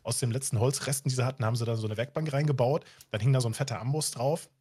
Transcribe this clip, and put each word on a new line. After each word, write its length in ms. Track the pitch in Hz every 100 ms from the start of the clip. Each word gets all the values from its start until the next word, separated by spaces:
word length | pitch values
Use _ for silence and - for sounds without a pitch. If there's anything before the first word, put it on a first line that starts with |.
aus 160 | - 117
den 140 | 120
letzten 280 | 120 - 110
Holzresten, 500 | 127 143 - 143 139
die 60 | 127
sie 80 |
hatten, 220 | 123 - 110
haben 100 | 117
sie 100 | 117
da 100 | 113
so 100 | 110
eine 100 | 107
Werkbank 380 | 117 160 156
reingebaut. 520 | 139 151 131 123 151 - - -
Dann 100 | 107
hing 100 | 120
da 100 | 131
so 60 | 117
ein 60 |
fetter 260 | 107 139 101
Amboss 300 | 120 151 -
drauf. 400 | - 131 165 - _